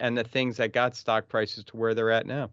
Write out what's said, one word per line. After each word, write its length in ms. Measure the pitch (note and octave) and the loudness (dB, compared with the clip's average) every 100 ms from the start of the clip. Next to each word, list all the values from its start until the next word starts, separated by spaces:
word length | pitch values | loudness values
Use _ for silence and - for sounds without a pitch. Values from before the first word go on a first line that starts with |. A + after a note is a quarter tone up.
and 180 | B2 A#2+ | -2 0
the 60 | |
things 340 | A2+ C3 B2+ A#2 | 0 -2 -2 0
that 140 | A2+ | 0
got 220 | A#2+ B2 | 2 0
stock 320 | B2 - A2 A2 | 0 0 0 0
prices 360 | A#2 G#2+ G#2+ | -2 -2 -6
to 120 | G2+ A2+ | -12 -2
where 180 | A2+ | 0
they're 160 | A2+ A2+ | 2 2
at 160 | A2+ - | 2 0
now. 240 | C#3 A#2 | -4 -6